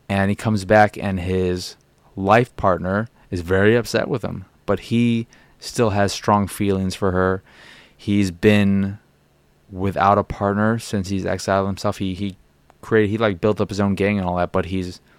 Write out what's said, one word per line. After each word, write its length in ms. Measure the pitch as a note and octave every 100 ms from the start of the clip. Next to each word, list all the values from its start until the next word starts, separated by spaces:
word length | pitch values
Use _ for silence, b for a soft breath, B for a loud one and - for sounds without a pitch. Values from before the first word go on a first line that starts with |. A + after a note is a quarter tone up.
| _
And 200 | G2 G2
he 60 | G2+
comes 300 | A#2 G#2+ F#2+
back, 320 | G#2+ G#2 -
and 220 | G2+ F#2+
his 560 | F2 F#2 F#2 F2+ F2+ - _ _ _ -
life 380 | G2 A2 B2 -
partner 500 | G2 F2 F2 G2 A#2 b b
is 120 | F#2
very 340 | E2 F#2+ G2+ A#2+
upset 340 | G#2+ A2+ -
with 140 | C#3
him, 220 | F#2+ F2+ F#2 _ -
but 140 | G2
he 480 | - A#2 A#2+ A#2 A2+ b b b
still 320 | - - A2+
has 200 | G2 G2+
strong 360 | - - G#2 G2
feelings 480 | - G2+ F#2+ F#2+ -
for 160 | G2
her. 320 | F#2 F#2 F#2+ B B B B B B
He's 360 | - G2+ G2
been 640 | E2+ G#2+ G#2 G2+ G2 G2 G2+ _ _ _ _ _ _ _
without 460 | F#2+ G2 F2+ G2 G2+
a 60 |
partner 560 | G2 - G2+ G2+ G#2+ A#2
since 280 | - G#2 F2+
he's 160 | G2 F#2
exiled 420 | F#2+ - G2 G2
himself. 320 | G2 G#2 G2
He, 160 | G2 F2+
he 200 | G2+ F2+ _ _ _ _
created, 300 | - A2+ G#2
he, 60 | G#2+
like, 220 | A2+ F2+
built 220 | G#2+ G#2
up 80 | G2+
his 100 | G2
own 160 | G2+ F#2+
gang 220 | G2 G#2
and 100 | F2+
all 80 | F2+
that, 140 | F2
but 140 | F#2 E2+
he's, 340 | F#2+ F2+ F2+ b